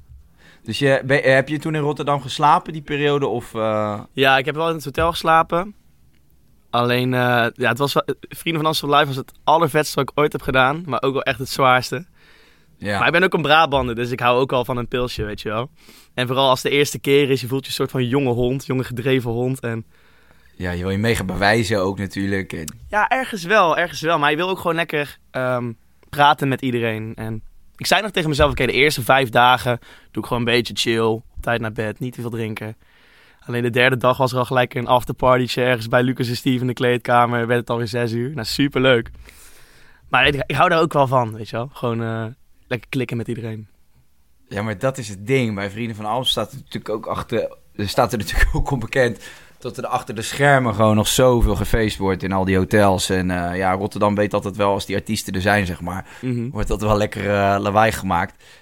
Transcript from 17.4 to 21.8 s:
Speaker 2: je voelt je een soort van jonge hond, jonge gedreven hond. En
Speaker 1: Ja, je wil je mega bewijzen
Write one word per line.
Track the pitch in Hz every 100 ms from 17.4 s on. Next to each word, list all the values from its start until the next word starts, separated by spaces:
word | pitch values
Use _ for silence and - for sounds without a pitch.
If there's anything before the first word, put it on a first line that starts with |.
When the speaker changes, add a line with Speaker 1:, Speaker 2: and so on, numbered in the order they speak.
Speaker 2:
je | 120
voelt | 135
je | -
een | -
soort | 135
van | 135 123
jonge | 139 135
hond, | 117 123 135 -
jonge | 127
gedreven | 123 120 135 131 120
hond. | 117 127 131
En | 120 113 110 _ _ _ _ _ _ -
Speaker 1:
Ja, | 90
je | 87
wil | 90
je | 98
mega | 110 101
bewijzen | 95 90 101 117 101 107